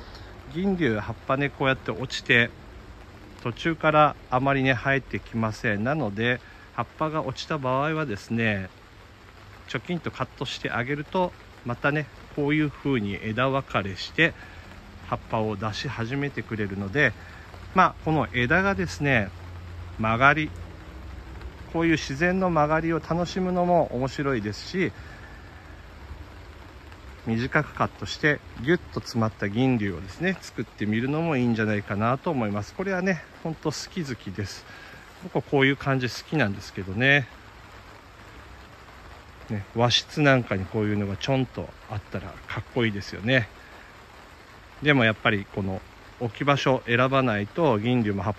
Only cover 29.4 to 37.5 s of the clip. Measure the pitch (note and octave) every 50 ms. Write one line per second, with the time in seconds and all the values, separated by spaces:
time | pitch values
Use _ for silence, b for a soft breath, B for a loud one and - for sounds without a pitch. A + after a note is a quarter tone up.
29.4 | A2 G2+ G2 A#2 C3 C3 B2+ A#2 G#2 G2 F2 E2+ G2 F#2+ - - D#3+ F#3 F#3 -
30.4 | - - - - - - - - A2 G2+ G#2+ A2+ B2 C3 D3 D#3 E3+ E3+ D3+ B2+
31.4 | B2 A#2+ A#2 A2 A2 G#2+ G#2+ G2+ G2+ - G#2+ G2 A2 A#2 B2+ B2 - F#3 D#3+ B2+
32.4 | A2+ G#2 G2+ G#2 G2+ - - - F#3+ G3 F#3+ F3+ F3+ G3 F#3 D3+ - - - -
33.4 | - E3 D#3 - - D#3 - - - - - F#3+ E3 C3 A#2+ - - G2+ F#2 G2+
34.4 | G#2 F#2+ - - - B B B B B B B B B - - - F3+ - D3+
35.4 | - - - C#3 C3+ C3+ C#3 - - C#3 C3+ C3 B2+ A#2 - - - - E3 D3+
36.4 | B2 G2+ G2 G2+ - - - - F#2+ F#2 F#2 A2 B2+ C3+ C#3+ C#3+ B2 - - -
37.4 | - -